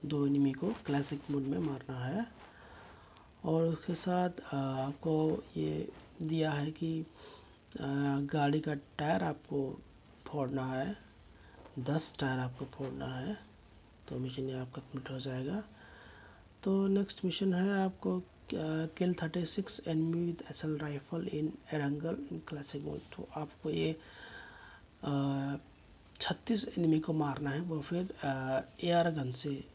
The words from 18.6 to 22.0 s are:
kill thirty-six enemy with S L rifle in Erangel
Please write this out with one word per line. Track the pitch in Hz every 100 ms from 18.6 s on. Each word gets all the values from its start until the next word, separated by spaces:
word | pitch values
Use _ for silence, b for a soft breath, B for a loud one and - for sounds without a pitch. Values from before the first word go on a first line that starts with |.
| 156 160 160
kill | - 180
thirty-six | 175 165 175 165 - 190 -
enemy | - 160 160 170 175
with | 165 -
S | -
L | 156 151
rifle | 151 143 - 170 -
in | 151 156 - -
Erangel | 156 143 147